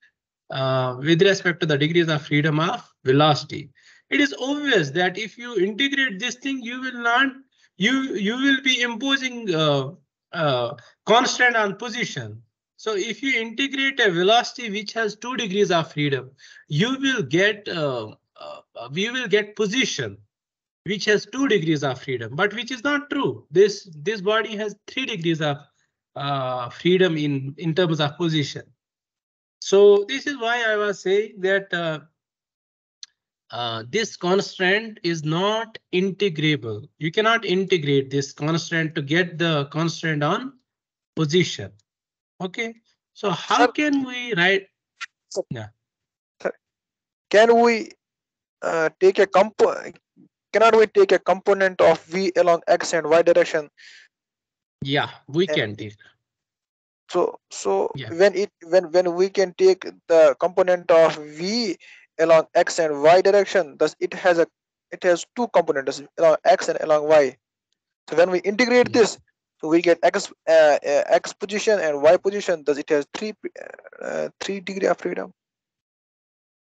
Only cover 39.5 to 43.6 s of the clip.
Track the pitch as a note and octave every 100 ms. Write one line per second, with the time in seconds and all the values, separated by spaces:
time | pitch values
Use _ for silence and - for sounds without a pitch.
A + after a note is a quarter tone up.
39.5 | D3+ C#3 D#3 E3 D#3+ E3 D3 D3 G#3 C4
40.5 | - _ _ _ _ _ - D#3 F3 E3
41.5 | - G2+ - _ _ _ _ _ - F3+
42.5 | A#3+ A3+ A3+ _ _ _ - G#3 E3+ -
43.5 | A3+